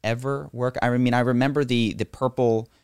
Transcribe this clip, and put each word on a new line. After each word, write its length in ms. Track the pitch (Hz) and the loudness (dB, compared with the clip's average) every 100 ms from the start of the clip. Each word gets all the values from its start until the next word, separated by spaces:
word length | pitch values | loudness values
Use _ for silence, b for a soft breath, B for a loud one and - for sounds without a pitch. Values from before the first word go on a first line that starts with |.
ever 460 | 107 117 131 139 147 | -4 -4 -4 -6 -6
work? 260 | 120 127 127 | -4 -4 0
I 160 | 120 123 | 0 2
mean, 180 | 123 120 | 2 2
I 60 | |
remember 440 | 123 120 135 143 131 | 2 2 2 0 0
the, 280 | 120 113 | 2 0
the 120 | - 107 | -2 -6
purple 640 | - 131 127 120 110 113 _ | -4 -4 0 2 2 -2 _